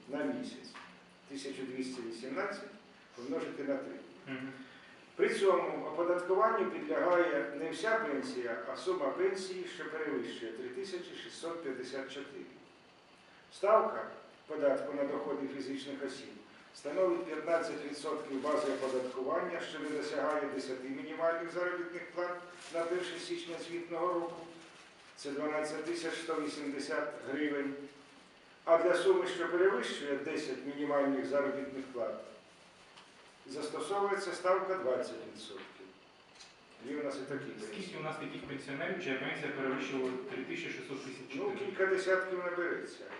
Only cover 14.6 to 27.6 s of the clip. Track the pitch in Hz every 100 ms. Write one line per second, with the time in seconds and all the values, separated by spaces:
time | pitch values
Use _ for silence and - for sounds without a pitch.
14.6 | 139 131 147 143 139 151 147 135 135 135
15.6 | 127 135 139 135 131 - - 104 - -
16.6 | - - 143 175 185 170 160 156 156 165
17.6 | 160 147 143 143 156 - - 135 147 143
18.6 | 139 131 131 127 127 131 131 - 175 170
19.6 | 151 151 147 151 - 147 147 147 139 131
20.6 | 127 127 131 135 156 160 165 165 170 170
21.6 | 175 175 170 170 170 175 175 175 175 -
22.6 | - 165 170 180 - 165 - 170 170 165
23.6 | 165 170 170 165 180 170 165 165 - -
24.6 | - - - - - - 143 135 151 151
25.6 | 151 156 160 170 165 156 165 156 143 147
26.6 | 139 135 - 151 - - 120 143 147 143